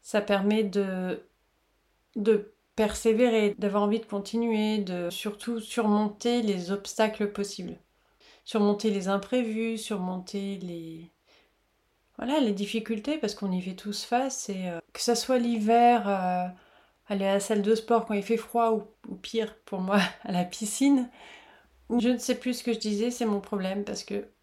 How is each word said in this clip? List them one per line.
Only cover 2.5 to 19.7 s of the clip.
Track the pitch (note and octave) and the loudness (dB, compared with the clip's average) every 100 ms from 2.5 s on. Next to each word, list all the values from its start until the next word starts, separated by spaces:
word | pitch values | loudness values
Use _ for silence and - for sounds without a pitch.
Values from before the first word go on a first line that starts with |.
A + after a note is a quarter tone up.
| _ _ - | _ _ -2
persévérer, | G#3+ G#3+ A3+ A3 B3+ A3+ G#3 G3+ | -2 2 2 4 6 6 2 2
d'avoir | G3+ G3 | 0 2
envie | G3+ A3 | 2 0
de | - | -2
continuer, | G3+ G3+ A3+ A#3 A3 G#3+ G#3+ | -8 -4 -2 0 2 2 0
de | F#3+ F3+ F3 | -2 -4 -4
surtout | F3 G#3+ G#3 - A#3 | -4 -8 -8 -6 -6
surmonter | A3 - G#3+ G#3 G#3+ G#3 A#3+ A#3+ | -4 0 4 4 2 -2 0 2
les | A3 F#3+ F3 | 2 -2 -2
obstacles | G3+ G3+ - G#3+ G#3+ G3+ | -6 -6 0 0 2 -4
possibles. | G3+ G3 - F3 E3 _ _ _ _ - - - | -4 -8 -8 -12 -12 _ _ _ _ -20 -20 -6
Surmonter | A3 G#3 G3+ A3 | 2 4 4 0
les | G3+ F#3 | 0 0
imprévus, | G3 F#3+ B3+ A#3 A3 A3+ A3+ | -2 0 -2 0 -2 -4 -4
surmonter | - G#3 F#3 F#3 F3+ G3+ G3 G3 | -6 -4 -4 -6 -8 -8 -6 -8
les, | F3+ E3+ E3 D#3+ E3+ _ _ _ _ _ _ _ _ _ _ - | -8 -10 -10 -14 -16 _ _ _ _ _ _ _ _ _ _ -10
voilà, | A#3 D4+ | -2 0
les | B3 | 2
difficultés, | G3 G3+ A3+ G#3+ A3+ B3 D#4 | 0 -2 -4 -4 -6 -4 -4
parce | A3 | -4
qu'on | G3+ G3 | -4 -4
y | F#3 | -4
fait | F3+ | -4
tous | F#3 G#3 G3+ | -10 -10 -10
face. | - A#3+ C4+ B3+ - | -2 0 0 -4 -8
Et, | F#3+ F#3 | -6 -6
euh, | E3+ - | -6 -10
que | - | -6
ça | - | 0
soit | A#3 - B3+ | 0 2 2
l'hiver, | A#3 A#3 G#3 A#3 A#3+ A#3+ G3+ | 2 0 4 8 8 6 2
euh, | G3 F#3 F3+ F3+ F3+ _ _ _ _ _ | 0 0 -2 -2 -8 _ _ _ _ _
aller | G3+ G3 | -2 2
à | |
la | G3 | 0
salle | G3 G#3+ | 2 0
de | G3+ | 4
sport | A3 A3 A#3 A3 | 2 4 0 2
quand | |
il | G#3 | -4
fait | G3 A3+ | 0 -2
froid, | - A#3 A#3 | 0 0 2
ou, | A3 G#3 _ - | 2 -2 _ -16
ou | |
pire | F#3+ - A3+ A3 - | -14 -6 -4 -4 -8
pour | - | -10